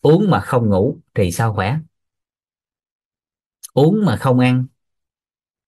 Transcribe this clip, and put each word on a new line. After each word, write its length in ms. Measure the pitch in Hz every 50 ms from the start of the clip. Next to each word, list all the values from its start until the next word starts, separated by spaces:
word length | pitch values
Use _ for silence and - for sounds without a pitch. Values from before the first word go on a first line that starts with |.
Uống 280 | - 143 156 175 214 196
mà 80 | 139 98
không 300 | - - - 123 117 107
ngủ 300 | 101 92 101 135 160 - _ _ _
thì 180 | - 101 87
sao 220 | 87 - 117 113 101
khỏe? 240 | 101 95 101 135 160 160 _ _ _ _ _ _ _ _ _ _ _ _ _ _ _ _ _ _ _ _ _ _ _ _ _ _ _ _ _ _ _ _ _ _ _ - - _
Uống 320 | 131 143 160 202 220 208
mà 120 | 156 110
không 220 | 101 - 139 127 127
ăn, 260 | 123 127 127 127 127 - _ _ _ _ _ _ _ _ _ _ _ _ _ _ _ _ _ _ _